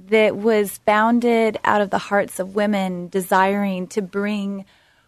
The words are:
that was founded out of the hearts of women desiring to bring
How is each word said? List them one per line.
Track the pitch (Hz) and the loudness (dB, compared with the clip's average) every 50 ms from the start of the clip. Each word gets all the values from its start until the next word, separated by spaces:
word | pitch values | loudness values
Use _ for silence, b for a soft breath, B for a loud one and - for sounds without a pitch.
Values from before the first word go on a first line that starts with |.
| 185 190 | -6 0
that | 214 220 214 208 - | 2 4 4 4 2
was | 196 202 233 226 208 208 185 - - | 0 0 2 2 2 0 -2 -4 -6
founded | - - 208 214 220 226 240 240 233 240 233 226 226 220 208 - - | 0 2 2 4 4 2 2 2 2 2 2 2 2 0 0 -2 0
out | - 208 208 202 | 0 2 2 0
of | 190 | 0
the | - 202 | -2 -4
hearts | - - 208 202 190 - - - | -4 0 0 0 0 -2 -4 -8
of | 185 190 190 | -8 -4 -2
women | 208 208 208 208 196 190 185 180 175 175 175 | -2 0 0 0 0 -2 -4 -4 -6 -8 -6
desiring | - 190 180 - 202 185 190 196 202 202 202 196 190 180 180 - | -6 -4 -2 2 2 2 4 2 2 0 -2 -2 -2 -4 -6 -6
to | - 220 196 | -6 -6 -6
bring | 175 - 202 202 208 214 208 196 196 202 196 190 b b b b b b b b | -4 -4 -4 -4 -4 -4 -4 -4 -6 -8 -8 -12 b b b b b b b b